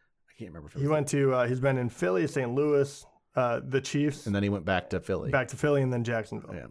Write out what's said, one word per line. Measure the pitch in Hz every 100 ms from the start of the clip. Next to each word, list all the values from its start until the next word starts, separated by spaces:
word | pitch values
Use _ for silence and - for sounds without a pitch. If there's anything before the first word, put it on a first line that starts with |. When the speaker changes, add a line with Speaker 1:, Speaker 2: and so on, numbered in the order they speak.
| _ _ _
Speaker 1:
I | -
can't | 101
remember | 80 73
if |
it | 143
Speaker 2:
He | 143
Speaker 1:
was |
Speaker 2:
went | 151 143
to, | 143 135
uh, | 127 120
he's | 127
been | 139 131
in | 120
Philly, | - 180 185 151
Saint | 143 120
Louis, | 131 151 143 139 - - _ _
uh, | 139 120 120 135
the | 131
Chiefs, | 135 143 147 139 110
Speaker 1:
And |
then | 101
he | 101
went | 101 82
back | 92 -
to | 90
Philly. | - 92 127
Speaker 2:
back | 135 127
to | -
Philly, | 147 143
and | 127
then | 123
Jacksonville. | 117 113 107 107 -
Speaker 1:
Yeah, | 90 60